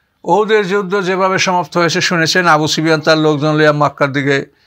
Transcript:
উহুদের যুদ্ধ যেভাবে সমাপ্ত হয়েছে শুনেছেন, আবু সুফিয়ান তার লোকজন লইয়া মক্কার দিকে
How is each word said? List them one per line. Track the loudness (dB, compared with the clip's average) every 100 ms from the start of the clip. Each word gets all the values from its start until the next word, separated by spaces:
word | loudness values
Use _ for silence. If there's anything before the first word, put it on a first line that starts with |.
| _ _
উহুদের | -2 0 2 0 0
যুদ্ধ | -2 -2 -4
যেভাবে | -2 0 0 0
সমাপ্ত | 0 -2 -2 0
হয়েছে | 0 0
শুনেছেন, | -2 0 0 0 2
আবু | 2 0
সুফিয়ান | -2 0 0
তার | 2 2
লোকজন | 2 0 0 2
লইয়া | 2
মক্কার | 2 0 -2 -4
দিকে | -2 -2 -2 -4 _